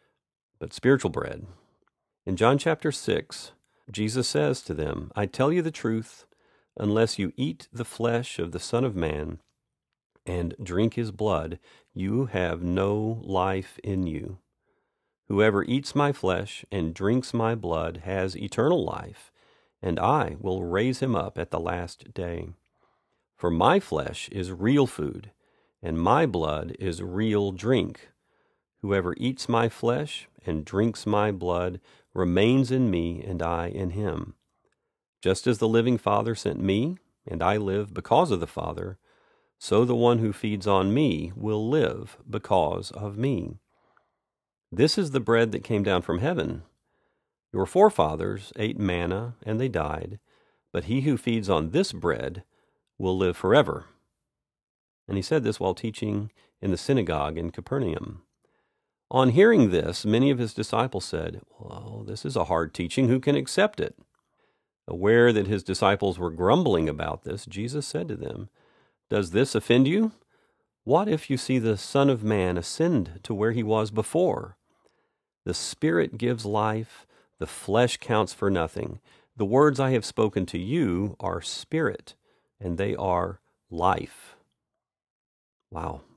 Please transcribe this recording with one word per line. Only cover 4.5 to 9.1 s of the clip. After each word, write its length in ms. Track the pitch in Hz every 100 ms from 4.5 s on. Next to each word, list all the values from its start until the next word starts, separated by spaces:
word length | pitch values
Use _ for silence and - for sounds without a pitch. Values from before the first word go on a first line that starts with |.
| 131
to 100 | -
them, 380 | 76 76 - - -
"I 100 | 101
tell 280 | - 135
you 80 | 175
the 100 | 160
truth, 540 | 156 113 113 113 - _ _ _ _ _ -
unless 420 | 107 107 113 -
you 140 | 95 -
eat 320 | 139 165 -
the 140 | 117 117
flesh 540 | - 117 117 123 -
of 120 | 87
the 80 | 85
Son 240 | - 117
of 120 | 127 95
Man 420 | 80